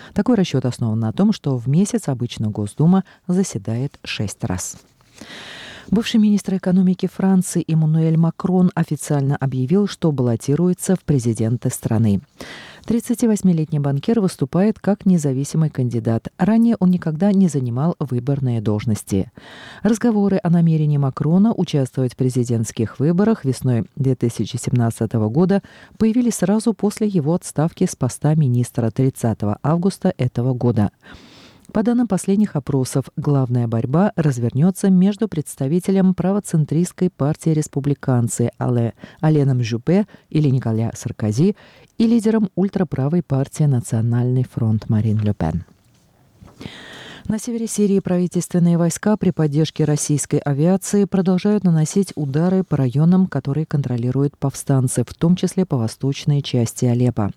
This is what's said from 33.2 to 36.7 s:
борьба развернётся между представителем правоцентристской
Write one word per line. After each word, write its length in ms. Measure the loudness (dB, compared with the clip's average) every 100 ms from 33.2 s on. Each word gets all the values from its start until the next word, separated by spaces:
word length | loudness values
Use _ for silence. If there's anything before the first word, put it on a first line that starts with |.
| 0 0 0 0 0
борьба 440 | -2 0 2 2 0
развернётся 720 | -2 0 -2 2 0 2 2
между 380 | 4 4 2 -4
представителем 880 | -4 -8 -6 -2 -2 0 2 2 2
правоцентристской 960 | 0 -2 -2 -2 0